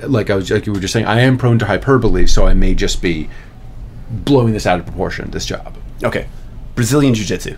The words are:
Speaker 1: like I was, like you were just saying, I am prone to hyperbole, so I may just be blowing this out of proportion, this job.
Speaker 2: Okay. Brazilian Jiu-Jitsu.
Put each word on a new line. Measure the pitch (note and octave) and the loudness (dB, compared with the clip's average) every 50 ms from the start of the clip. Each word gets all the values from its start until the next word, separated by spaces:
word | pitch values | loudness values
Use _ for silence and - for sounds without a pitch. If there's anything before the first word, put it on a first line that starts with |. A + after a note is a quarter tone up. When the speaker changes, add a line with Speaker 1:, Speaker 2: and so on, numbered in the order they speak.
| - | -2
Speaker 1:
like | C#3+ C3+ A2+ G2+ F#2 | -2 -2 0 0 0
I | G2+ | -2
was, | G2 F#2 F2 | -2 -2 -2
like | A2 G#2+ F#2 | -2 -2 -2
you | G#2+ G2+ | -2 -4
were | G2 | -4
just | F#2 F#2 - | -4 -2 -2
saying, | A#2 G#2+ | -2 0
I | - G#2+ A#2 | 0 2 2
am | B2+ C3 B2+ | 4 2 2
prone | A#2+ - B2 A#2 A2+ | 2 2 2 2 2
to | A2+ | 2
hyperbole, | G2 G2 F#2 - C3 C#3 B2+ A2 G#2 F2+ F2+ - - | 0 -2 0 2 2 2 4 4 4 4 6 6 8
so | - - G2 | 8 8 8
I | F2+ F#2+ | 8 6
may | F#2 F#2+ F#2+ F#2 | 6 6 4 4
just | - - - - - - | 2 2 0 -2 0 -2
be | F2+ E2 D#2 D2 - - - - - - - - - - - - - - - - - | -2 -2 -2 -4 -8 -10 -14 -16 -20 -20 -20 -18 -18 -16 -16 -16 -16 -16 -16 -14 -10
blowing | A#2 G#2 F2 - C#3+ C3 A#2+ A2+ A2 | -10 -6 -2 2 2 4 4 2 0
this | G#2 - | 0 0
out | G2+ F2+ F2 | 0 0 0
of | E2+ | -2
proportion, | - - F#2 F#2 F2 E2+ - F2+ F2 - | -6 -6 -6 -6 -6 -6 -8 -10 -8 -8
this | F#2 - | -8 -8
job. | - F2 - - - - - - - - - - | -8 -8 -10 -10 -12 -16 -16 -16 -16 -10 -6 -6
Speaker 2:
Okay. | A#2+ A2 - - - - - - - - - - - - | -4 -4 -4 -6 -8 -12 -14 -14 -16 -14 -14 -14 -10 -4
Brazilian | - A#2+ A2 C3 D3+ C#3+ C3+ A#2+ | -4 -2 0 2 2 2 2 2
Jiu-Jitsu. | A2 G#2 E2+ - - - - - | 0 -2 -4 -6 -6 -8 -10 -8